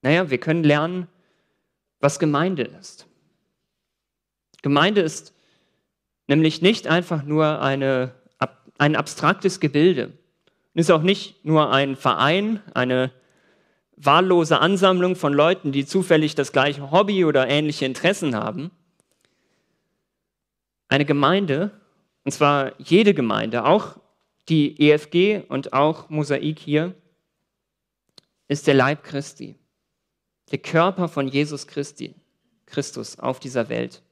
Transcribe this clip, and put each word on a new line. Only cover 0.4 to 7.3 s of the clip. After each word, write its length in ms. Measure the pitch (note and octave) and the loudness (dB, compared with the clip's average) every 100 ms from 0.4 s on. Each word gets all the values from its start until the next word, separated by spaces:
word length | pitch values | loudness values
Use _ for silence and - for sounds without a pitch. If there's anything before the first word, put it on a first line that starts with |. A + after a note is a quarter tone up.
| - D#3+ | -2 0
lernen, 440 | D3+ D3 D#3+ F#3 F3 _ _ _ _ _ _ _ _ _ | 2 2 0 -6 -10 _ _ _ _ _ _ _ _ _
was 180 | C#3+ C#3+ | -2 0
Gemeinde 460 | D#3 D3 F3 F3 | -2 0 -2 -4
ist. 440 | A#2 - - - - _ _ _ _ _ _ _ _ _ _ _ _ _ _ _ | -8 -10 -20 -20 -20 _ _ _ _ _ _ _ _ _ _ _ _ _ _ _
Gemeinde 400 | C#3+ C#3+ F3 G#3 | 0 2 4 2
ist 320 | E3 - - _ _ _ _ _ _ _ _ _ - | 0 -4 -18 _ _ _ _ _ _ _ _ _ 0
nämlich 340 | C#3+ D#3+ D#3+ | 2 2 2
nicht 260 | F3 A3+ - | 2 2 0
einfach 360 | E3 F3 E3 | -2 -2 -6
nur 380 | C#3+ | -2